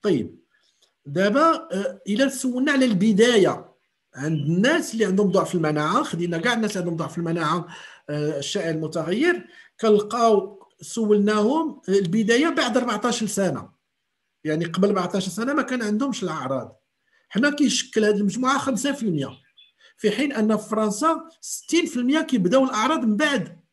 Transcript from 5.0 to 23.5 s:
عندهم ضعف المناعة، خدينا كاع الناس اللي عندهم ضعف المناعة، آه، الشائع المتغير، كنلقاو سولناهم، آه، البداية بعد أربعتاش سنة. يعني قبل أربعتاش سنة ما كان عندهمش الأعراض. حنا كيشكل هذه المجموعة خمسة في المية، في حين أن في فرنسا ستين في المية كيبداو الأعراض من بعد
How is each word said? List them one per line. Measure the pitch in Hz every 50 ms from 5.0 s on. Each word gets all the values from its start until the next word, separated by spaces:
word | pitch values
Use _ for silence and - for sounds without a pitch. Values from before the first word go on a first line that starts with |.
| 220
عندهم | 185 185 190 208 196
ضعف | 170 190 160 - -
المناعة، | 180 160 151 151 151 151 156 185 254 302
خدينا | - - 165 175 175 170 165
كاع | 170 240 240
الناس | 226 220 202
اللي | - 190
عندهم | 175 175 170
ضعف | 160 165 139 - 170
المناعة، | 170 165 165 170 160 151 160 175 165 - - - - - - - _ -
آه، | 147 147 151 147 156 139
الشائع | 143 - - 202 170 165
المتغير، | 160 156 160 151 160 170 156 160 180 220 294 359 349 349 - - - - - - _ _
كنلقاو | - 226 214 202 208 - - 240 233 226 220 196 190 - - - - _ _ _
سولناهم، | - - - 233 226 208 208 208 202 208 214 214 208 220 269 320 330 311 - - _ -
آه، | 185
البداية | 196 202 170 165 220 226 196 233 240 302 339
بعد | 311 262 269 254 214
أربعتاش | 254 247 247 214 208 208 240 233 - 226
سنة. | 196 - - 196 180 147 123 - - _ _ _ _ _ _ _ _ _ _ _ _ _ _ _
يعني | 151 156 160 170
قبل | 165 - 185 190 202
أربعتاش | 196 185 175 175 - 196 185 190
سنة | - 208 226 262 285
ما | 302 262
كان | 254 254 254 226
عندهمش | 208 208 214 269 277 240 - 196
الأعراض. | 175 156 156 131 131 135 131 117 - - _ _ _ _ _ _ _ _ _ _ _
حنا | - 190 247 294
كيشكل | 285 294 302 247 - - - - - 220 214
هذه | 208 214
المجموعة | 196 208 196 180 233 254 254 277 269
خمسة | - 277 262 196 - 277 269
في | 277 233
المية، | 214 170 147 135 - - - _ _ _ _ _ _ _ _ _ - _
في | _ - 208
حين | 208 - 254 - -
أن | 214 214 214 220
في | 208 214 -
فرنسا | 220 214 220 214 196 - 294 320 330 320 - - - _
ستين | - - - - - - - 339 339
في | - -
المية | 247 247 247 277 311
كيبداو | 311 320 - 233 180 175 - 269 262
الأعراض | 262 - 214 220 262 311 294 254
من | 220 208
بعد | 202 302 302 285 240 165 -